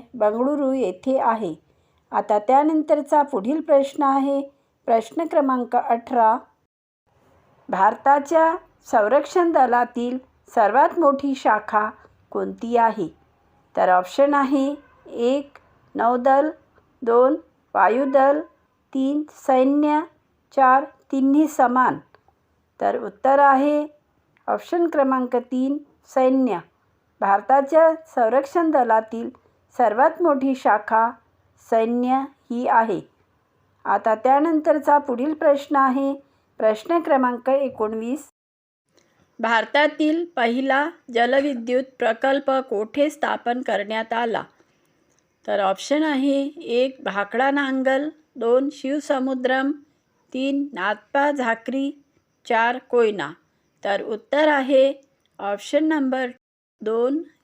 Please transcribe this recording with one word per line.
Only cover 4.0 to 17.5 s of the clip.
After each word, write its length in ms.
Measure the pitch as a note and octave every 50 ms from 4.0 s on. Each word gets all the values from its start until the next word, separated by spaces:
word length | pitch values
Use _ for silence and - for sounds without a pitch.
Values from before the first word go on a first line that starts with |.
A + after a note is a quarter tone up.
आहे, 380 | C#4+ C4+ C4+ C#4 C4+ C#4 C#4 C#4 C#4 C#4 _ _ _ _ _ _ _
प्रश्न 380 | - A#3 A3+ A3+ - - D#4+ E4
क्रमांक 520 | D#4+ - D#4 C#4 C4+ C4 B3 A#3+ A#3 B3
अठरा. 640 | A#3+ - - A#3 A#3 A#3+ - C4+ A#3+ A3+ A3 A#3 C4+ - _ _ _ _ _ _ _ _ _ _ _ _ _ _ _ _ _ _ _ _ _ _ _ _ -
भारताच्या 880 | F#3+ F#3 F#3+ G#3+ A#3 - - C#4+ C#4 D4 C#4+ - E4+ D#4+ D#4+ D#4+ E4 F#4 - _ _ _ _
संरक्षण 680 | - - A3+ G#3 G#3+ B3+ C#4+ C#4+ - - F#4 F4 E4+
दलातील 680 | D#4+ D4+ C4 A#3 A#3+ A#3+ B3 A#3+ - A#3+ A#3+ B3 B3+ B3+ - _ _ _ _ _ -
सर्वात 440 | A#3+ G#3+ G3 G#3+ C4+ D4+ F4 F4 F4
मोठी 360 | D#4+ C#4 C#4 C#4 - C#4 C4+
शाखा 560 | - - C4+ G#3+ G#3+ G#3+ - A3+ G#3 G#3+ A3 - - - _ _ _ _ _
कोणती 460 | - G3+ F#3+ F#3+ F#3+ F#3+ A#3 A3+ A#3+
आहे? 320 | A#3 A3+ A3+ G#3 G#3+ E3+ D#3 - _ _ _ _ _ _ _ _ _ _ _ _
तर 120 | F#3+ F#3 F#3
ऑप्शन 460 | F3+ F3+ F#3 - - - C#4 C#4+ C#4+
आहे 400 | C#4+ C4+ C4 D4 C4+ C4+ C#4 C#4+ C#4+ _ _ _ _ _
एक, 520 | - - A#3 A#3 B3 C4+ C#4+ C#4 - _ - _ _ _ _ _ _ -
नौदल, 560 | G3 A3 A#3 B3 B3 B3 C4+ C4+ C#4 D4+ D#4 - - _ _ _ _ _ _ _ _
दोन, 340 | B3+ A3+ A#3 A#3+ B3+ C4+ D#4 D#4+ - _